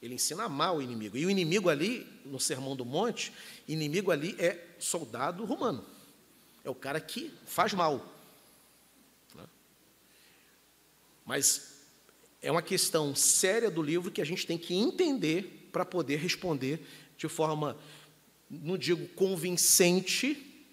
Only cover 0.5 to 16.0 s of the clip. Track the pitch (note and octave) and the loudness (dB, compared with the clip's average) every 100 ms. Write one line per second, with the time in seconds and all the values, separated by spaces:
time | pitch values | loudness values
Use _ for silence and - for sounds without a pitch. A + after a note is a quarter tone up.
0.5 | C#3+ E3 E3+ C3 A#2 G#2+ A2 E3+ G3 E3 | 0 2 2 -2 -6 -6 -2 2 2 4
1.5 | F#3 F3+ D3 F3+ B3 - - C3 C3+ - | 4 4 2 2 -2 -8 -18 -12 -4 -2
2.5 | C3+ C3+ C3+ A#2+ C#3+ A#3 - - - - | -2 -4 -6 -4 0 0 -2 -8 -10 -18
3.5 | - - D#3 D3+ E3 G3+ D#3 D#3 F#3 E3+ | -18 -6 -4 0 0 2 2 0 0 0
4.5 | - - - - F3 C#3+ A2+ C#3 F3 G#3+ | 0 -10 -10 -4 -4 -6 -4 -4 -4 -6
5.5 | C4+ B3+ C#3 - - - - _ _ _ | -2 -2 -2 -8 -20 -20 -20 _ _ _
6.5 | _ C3+ B2+ C3+ D3 D#3 - D#4+ - - | _ -10 -8 -6 -6 -6 -10 -10 -14 -12
7.5 | - G#3+ G3+ E3 C3+ - - - - - | 0 0 2 0 0 -6 -20 -20 -20 -20
8.5 | _ _ _ _ _ _ _ _ - - | _ _ _ _ _ _ _ _ -20 -20
9.5 | _ _ _ _ _ _ _ - _ _ | _ _ _ _ _ _ _ -20 _ _
10.5 | _ _ _ _ _ _ _ - C3+ C3+ | _ _ _ _ _ _ _ -6 0 2
11.5 | - - - - _ _ - - _ C3+ | 2 -4 -20 -20 _ _ -20 -20 _ 0
12.5 | D#3 E3+ F#3 - E3 D3 C3 - - F#3+ | 0 0 0 2 2 0 2 4 4 4
13.5 | A3 A3+ E3 D3+ E3 F3+ - D3 F#3 - | 4 2 0 0 0 -2 -4 -4 -4 -4
14.5 | E3+ E3 F3+ B3+ F4+ F4+ C4+ D#3+ D#3+ G3+ | -4 -2 2 2 2 0 2 2 0 -2
15.5 | - - - F3+ F3+ | -14 -8 -4 -2 -2